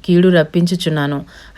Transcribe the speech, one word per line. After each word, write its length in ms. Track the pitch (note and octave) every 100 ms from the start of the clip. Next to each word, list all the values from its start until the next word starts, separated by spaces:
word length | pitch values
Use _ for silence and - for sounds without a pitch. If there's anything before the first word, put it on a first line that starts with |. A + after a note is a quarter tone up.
కీడు 240 | - F3 F#3
రప్పించుచున్నాను. 960 | F3 D#3 F3 E3+ F3 E3 D#3 C#3+ C#3+ - - -